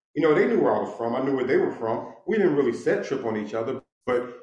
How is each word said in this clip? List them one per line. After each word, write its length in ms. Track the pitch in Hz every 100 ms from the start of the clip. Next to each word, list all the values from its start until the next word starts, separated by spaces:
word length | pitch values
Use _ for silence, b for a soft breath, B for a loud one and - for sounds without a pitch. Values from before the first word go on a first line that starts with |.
| _ -
You 60 |
know, 120 | 156
they 140 | 151 226
knew 140 | 214
where 120 | 131
I 60 | 107
was 160 | 98 -
from. 200 | 117 123
I 80 |
knew 120 | 135 131
where 100 | 120
they 120 | 175
were 140 | 170
from. 420 | - 113 117 - - -
We 100 | 220
didn't 180 | 180 143
really 180 | 127
set 320 | - 156 196 -
trip 200 | 123 113
on 100 | 107
each 180 | 107
other, 280 | 113 117 127 - _ -
but 300 | 123 123 -